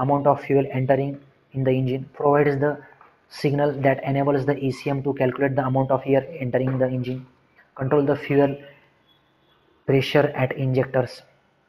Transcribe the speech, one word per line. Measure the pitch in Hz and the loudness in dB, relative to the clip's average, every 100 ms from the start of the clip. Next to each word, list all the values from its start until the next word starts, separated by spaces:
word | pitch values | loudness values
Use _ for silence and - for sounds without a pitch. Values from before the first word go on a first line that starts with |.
amount | 131 143 143 | 0 2 2
of | 139 - | 2 2
fuel | 139 139 131 | 0 2 -2
entering | 131 135 139 139 - _ _ | 0 0 0 -8 -16 _ _
in | 131 | -4
the | 131 131 | 0 0
engine, | 127 131 135 - | 0 -4 -8 -2
provides | 147 143 147 135 | 2 4 4 2
the | 147 143 - - - _ _ | 0 -2 -10 -20 -20 _ _
signal | - 151 143 147 139 135 | -4 -2 0 0 2 0
that | 135 - | 0 0
enables | 139 139 143 131 | 0 2 0 0
the | 143 | -2
E | 135 | -2
C | 127 147 | -4 -4
M | 139 | -4
to | 135 | -2
calculate | 135 131 127 139 131 | 0 -2 0 0 0
the | 127 | 0
amount | 131 131 | 0 2
of | 131 135 | 0 2
air | 135 135 - | 0 0 -6
entering | 127 127 131 131 | -4 -2 0 0
the | 127 | -2
engine, | 127 123 131 127 _ _ _ _ - | -2 -4 -8 -12 _ _ _ _ -8
control | 131 151 143 | 0 2 2
the | 139 - | 0 0
fuel | 139 139 135 - - _ _ _ _ _ _ _ _ _ _ - | 2 2 0 -12 -20 _ _ _ _ _ _ _ _ _ _ 0
pressure | 139 131 151 143 143 | 0 2 2 2 0
at | 131 - 131 | -4 -2 -2
injectors | 127 127 131 120 - - _ _ _ | 0 0 -2 -4 -8 -20 _ _ _